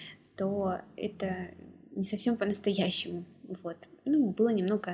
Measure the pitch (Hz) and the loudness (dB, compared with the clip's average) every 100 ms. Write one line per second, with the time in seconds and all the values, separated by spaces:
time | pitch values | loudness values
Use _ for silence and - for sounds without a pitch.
0 | - - _ - 196 202 190 180 - - | -16 -20 _ -6 -2 0 -2 -4 -8 -8
1 | - - 190 185 180 - - - - 196 | -8 -4 -6 -4 -8 -14 -20 -20 -12 -4
2 | 190 208 240 226 202 208 208 196 185 - | -2 2 2 2 0 0 0 2 2 2
3 | 170 175 - - - 185 170 - - - | 0 -6 -8 -18 -12 -10 -10 -12 -16 -10
4 | 269 302 220 196 233 208 180 214 190 | 2 4 4 4 4 4 2 0 -2